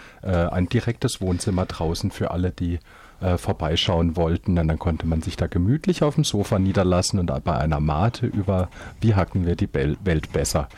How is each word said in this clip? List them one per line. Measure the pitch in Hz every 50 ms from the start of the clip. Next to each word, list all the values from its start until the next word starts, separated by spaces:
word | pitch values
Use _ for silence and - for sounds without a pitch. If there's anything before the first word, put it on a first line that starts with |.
| - - - -
äh, | - 95
ein | 90 85 85 87 - 92 90 -
direktes | - 117 - 117 113 - - 131 - -
Wohnzimmer | 95 92 90 90 - 113 92 90 92
draußen | - - - 85 80 85 - - 95
für | - - 113 -
alle, | - 87 90 90
die, | - - 90 85 85 85 - - - - - - - -
äh, | 92 92 90
vorbeischauen | - - 107 - - 85 76 82 - - - 90 82 85 82 78
wollten. | 87 82 80 87 - - 101 87
Und | 85 80 80
dann | 78 78
konnte | - 87 80 - -
man | 82 82 82
sich | - 90 -
da | - 90
gemütlich | - - 92 87 104 135 156 - 190 175 - 156
auf | 151 -
dem | 156 147
Sofa | - - 101 98 - 113 95
niederlassen | 95 95 87 101 92 90 90 90 87 - - 98
und | 87 82 67 69 -
bei | 87 78
einer | 62 73 78 76 73
Mate | 76 78 73 78 98 117 - - 120
über, | - - 104 90 101 95 92 90 - - - - - - -
wie | - 110 104
hacken | 101 85 - - 95 87
wir | 85 87
die | - 101
Bel-, | - - 73 69 73 - - 101
Welt | 92 82 76 - -
besser, | - 73 73 - - 78 69 - -